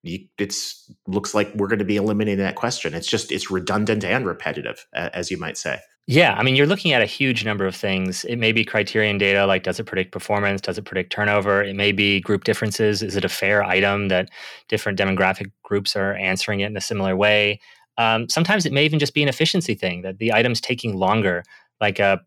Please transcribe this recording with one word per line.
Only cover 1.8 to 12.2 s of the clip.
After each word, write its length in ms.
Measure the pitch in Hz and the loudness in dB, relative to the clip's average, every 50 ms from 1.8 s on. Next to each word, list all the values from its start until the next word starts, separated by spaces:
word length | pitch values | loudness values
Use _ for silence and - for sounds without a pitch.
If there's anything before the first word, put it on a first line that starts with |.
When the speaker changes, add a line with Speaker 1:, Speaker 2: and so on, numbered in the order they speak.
| 104 | 0
Speaker 1:
be 140 | 92 104 | 0 0
eliminating 460 | 104 98 107 107 104 107 104 101 95 98 | 0 0 0 0 0 0 0 0 0 -2
that 120 | 92 - | -2 -2
question. 380 | - - 117 120 - - - - | -4 -4 -4 -4 -4 -6 -6 -6
It's 140 | 165 - | -6 -4
just, 240 | - - 107 - - | -2 -2 -4 -2 -4
it's 200 | - - - - | -6 -6 -4 -4
redundant 540 | 95 92 87 - 101 104 107 107 110 110 - | -4 -4 -2 -2 -2 0 2 0 0 0 0
and 200 | - 107 131 123 | 0 0 0 0
repetitive, 640 | 92 82 - - 78 80 76 60 55 - - - _ - | -2 -6 -4 -6 -6 -6 -6 -8 -10 -12 -12 -18 _ -8
a-, 220 | - 87 - - | -8 -6 -6 -6
as 140 | - 87 - | -8 -6 -6
you 80 | 95 | -6
might 200 | 78 80 80 - | -6 -8 -10 -10
say. 220 | - - 80 64 - - _ _ _ _ | -8 -6 -6 -6 -6 -10 _ _ _ _
Speaker 2:
Yeah, 280 | - 120 151 175 127 101 | 2 4 6 6 6 4
I 80 | 101 | 2
mean, 140 | 110 131 131 | 2 2 4
you're 100 | 135 143 | 4 4
looking 260 | 151 196 185 - 170 | 4 2 0 2 2
at 120 | 139 120 107 | 4 4 2
a 40 | |
huge 380 | 101 - - 139 131 123 113 110 | 2 0 0 0 0 0 0 -2
number 220 | 110 104 101 98 | -2 -2 0 0
of 80 | 95 90 | -2 -2
things. 500 | - - 101 95 95 95 92 92 - - | -2 -2 -2 0 0 0 -2 -4 -4 -6
It 120 | - 120 | -6 -4
may 140 | 117 113 110 | 0 2 2
be 140 | 110 113 107 | 2 2 0
criterion 540 | - - 107 104 - - 110 107 107 101 98 | 0 0 0 0 0 0 0 2 2 2 2
data, 260 | 98 98 98 101 101 | 2 2 4 4 4
like, 160 | 98 95 92 | 4 2 2
does 180 | - - - - | 0 -2 -4 -4
it 60 | 107 | -6
predict 260 | - - 95 92 92 | -4 -4 -4 -4 -4
performance? 480 | - 95 - - 104 104 101 101 101 98 | -6 -10 -4 -2 -2 0 0 0 -2 -2
Does 200 | - - 90 110 | -4 -6 -6 -6
it 60 | 101 | -8
predict 260 | - - 95 90 - | -6 -6 -6 -4 -4
turnover? 520 | - - 104 104 104 104 95 104 98 98 104 | -4 -2 0 2 2 2 2 4 2 2 2
It 120 | 101 98 | 0 -2
may 160 | 98 101 104 | 0 0 2
be 280 | 101 98 104 101 101 | 2 4 2 4 2
group 260 | 95 | 2